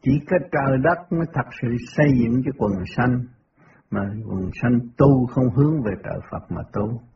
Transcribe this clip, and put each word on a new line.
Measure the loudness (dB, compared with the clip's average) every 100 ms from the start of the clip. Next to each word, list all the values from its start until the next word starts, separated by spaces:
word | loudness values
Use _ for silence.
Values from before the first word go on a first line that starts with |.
Chỉ | 2 0 2
có | 0 2
trời | -2 2 2
đất | 2 0 -2
mới | -2 -2
thật | -4 -6 -4
sự | -4 -4 -4
xây | 2 4 4
dựng | 2 0
cái | -2 -2
quần | -2 -2 -4 0
sanh, | 0 0 -4 _ _ _ _ _ _
mà | -6 -4 -8 -8
quần | -6 -6 -2
sanh | 0 0 -2 2
tu | 4 4 2
không | 0 0
hướng | 2 2 2
về | -4 -6
trời | -8 -10 -10
Phật | -12 -8
mà | -10 -8
tu | -6 -6 -6 -12